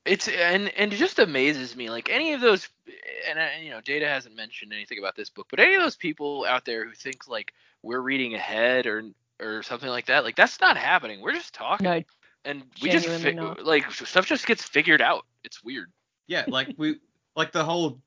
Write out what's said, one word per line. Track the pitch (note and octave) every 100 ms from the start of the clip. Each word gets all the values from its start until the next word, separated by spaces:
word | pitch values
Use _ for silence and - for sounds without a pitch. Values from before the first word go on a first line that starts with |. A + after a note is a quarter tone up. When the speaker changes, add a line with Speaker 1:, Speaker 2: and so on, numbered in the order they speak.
| -
Speaker 1:
it's, | F#3+ -
and, | E3+ F3 F#3 G3+ -
and | G#3
it | G3+
just | F#4 -
amazes | G#3 C#3 C3+ D3+ B2+ B2
me, | A#2
like, | A#2 -
any | A#3 D#4+
of | C#4+
those, | A#3+ F#3+ - _ - A#2+ - - -
and | D#3
I, | D#3 D3+
you | D#3+
know, | A2+
Data | B2 C#3+ D3+
hasn't | C#3 B2 A2
mentioned | A2 - G#2
anything | G#2+ G#2 A2
about | G2 -
this | G#2
book, | - -
but | -
any | D#4
of | F#4+
those | E4 -
people | F3 D3+ D3 C#3+ -
out | B2+
there | B2 A2+ A2
who |
think, | G#2+ C3+ B2+ -
like, | A2+ G#2 - _ _
we're | A2+ B2
reading | B2+ C3+ B2+ A2
ahead | - A2 A#2+ B2+ A#2+
or, | G#2+ A2 - _ -
or | A2 A2
something | - A#2+ C3
like | B2 -
that, | C#3
like, | A#2 A2+
that's | A#3 -
not | F#4 D4
happening. | C#3 F3 B2 G2+
We're | B2+
just | D#4+ F4 -
talking. | A2+ G3+ F#3
Speaker 2:
No, | E3+ D#3+ _ _ _ C#3
Speaker 1:
And | C#3+ C3 -
we | D3
just | E3+ E3+
Speaker 2:
genuinely | E3 E3
Speaker 1:
fi-, | E3 D#3+
Speaker 2:
not. | E3 C3
Speaker 1:
like, | D3+ C#3
s-, | - A#2+
stuff | F3+ F#3+
just | C#4+ -
gets | -
figured | - C#3+ D#3+ B2
out. | A#2+ D#3+ - _
It's | - -
weird. | A2+ C3 F2 _ _ _ -
Speaker 3:
Yeah, | F3 -
like, | C3 C3+ C#3
we, | D3+ D3+ _ _ _ -
like, | D#3+
the | F3
whole, | D#3 E3+ D#3+ B2